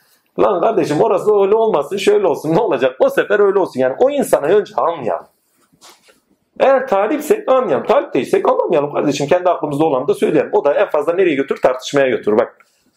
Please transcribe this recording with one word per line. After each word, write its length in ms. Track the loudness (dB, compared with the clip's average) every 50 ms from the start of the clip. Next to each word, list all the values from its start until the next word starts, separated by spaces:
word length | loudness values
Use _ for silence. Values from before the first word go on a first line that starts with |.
| _ _ _
<laughs> 260 | _ _ _ -4 -2
Lan 220 | 0 0 0 0
kardeşim 400 | 0 0 0 0 0 0 0 0
orası 400 | 2 2 2 0 2 2 2 2
öyle 140 | 2 2 2
olmasın, 420 | 2 2 2 0 -2 -2 -2 -6 -2
şöyle 300 | 0 2 2 4 2 0
olsun. 280 | -2 -2 -2 0 0
Ne 40 | 0
olacak? 360 | 0 0 -2 0 0 -2 0 2
O 100 | 0 0
sefer 300 | 2 0 -2 0 2 2
öyle 200 | 2 2 2 2
olsun. 200 | 0 -2 -2 -2
Yani 160 | -2 -2 0 2
o 100 | 0 0
insana 360 | 2 0 -2 0 0 0 2
önce 280 | 2 2 2 0 0 -4
anlayalım. 520 | -2 -2 -2 -4 -4 -6 -6 -6 -6 -8 _ _ _ _ _ _ _ _ _ _ _ _ -20 -20 _ _ _ _ _ _ _ _ _ _ _ _ 0
Eğer 280 | 2 2 2 2 0 0
talipsek 600 | -2 0 0 0 -2 -4 -2 -2 -2 -2 0 0
anlayalım. 360 | 0 2 2 0 -2 -2 0
Talip 280 | 2 0 0 0 0 -4
değilsek 360 | -4 -2 0 -2 0 0 0
anlamayalım 440 | 0 0 -2 0 0 0 0 -2 -4
kardeşim. 340 | -4 -2 -2 -2 -2 0 0
Kendi 220 | 0 0 2 0
aklımızda 360 | -2 -2 -4 -6 -2 0 0
olanı 220 | 0 0 -2 -2 -2
da 60 | -2
söyleyelim. 360 | -2 0 0 0 0 0 0 0
O 120 | 0 0
da 80 | 2 0
en 160 | 0 0 -2
fazla 240 | -2 -4 -2 -2 -2
nereye 220 | -2 0 -2 0
götür? 260 | -2 -2 -4 -4 0
Tartışmaya 480 | 0 0 0 -2 -6 -4 0 0 0 2
götür. 280 | 0 -2 -2 0 0 0
Bak. 200 | 0 -2 -4 _ _ _ _ _ _ _ _